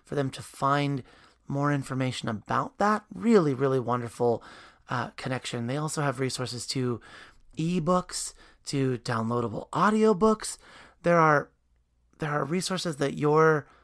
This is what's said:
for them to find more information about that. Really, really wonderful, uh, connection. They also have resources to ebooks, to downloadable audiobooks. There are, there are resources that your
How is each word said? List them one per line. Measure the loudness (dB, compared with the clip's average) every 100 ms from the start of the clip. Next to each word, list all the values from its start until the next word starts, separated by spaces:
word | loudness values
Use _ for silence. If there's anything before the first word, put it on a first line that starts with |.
for | -8
them | -4 -4
to | -6
find | -12 -4 0 2 0 -2 -8 -20 -20 _ -8
more | -2 0
information | 0 -2 -4 -4 -4 -6
about | -6 -2 -2 -2 -2
that. | 0 0 -4
Really, | -4 4 4 4
really | 2 0 0
wonderful, | 0 -2 -4 0 2 2 -4 -20 -20 _ -8
uh, | -6 -6 -8
connection. | -6 -6 -6 -6 -4
They | -4
also | -4 -2
have | -2 -2
resources | -4 -4 -6 -8 -6
to | -2 -2 -2 -8 -20 -20 -20 -14 -4
ebooks, | -2 0 2 0 0 -8 -10 -12 -20 _
to | -6 -2 0 -2
downloadable | -4 -2 0 -2 -2 -6 -6
audiobooks. | 0 2 4 4 4 4 2 -2 -12 -16 -20 -20 _
There | 2 4
are, | 6 4 2 _ _ _ _ _ _ _
there | -4
are | -2 -2
resources | -2 -2 -4 -4 -2
that | -4 0
your | 2 6 6 4 -2 _